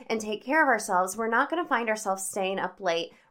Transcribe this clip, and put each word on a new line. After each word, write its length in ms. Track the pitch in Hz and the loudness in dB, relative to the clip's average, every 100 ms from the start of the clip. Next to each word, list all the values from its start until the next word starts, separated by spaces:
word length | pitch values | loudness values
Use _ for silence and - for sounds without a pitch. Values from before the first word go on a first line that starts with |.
| - | -6
and 140 | 226 | -4
take 220 | 214 214 | -4 -6
care 180 | 247 320 | 0 4
of 80 | 277 | 4
ourselves, 480 | 220 214 180 185 208 | 2 2 0 0 -2
we're 100 | 226 | 0
not 220 | 233 285 | 2 2
gonna 160 | 330 339 | -2 0
find 240 | 240 226 | 0 0
ourselves 360 | 214 196 190 - | -2 -2 -2 -4
staying 340 | 202 190 196 | -4 -2 -2
up 200 | 185 - | -4 -4
late, 320 | 185 165 - - _ | -2 0 -2 -12 _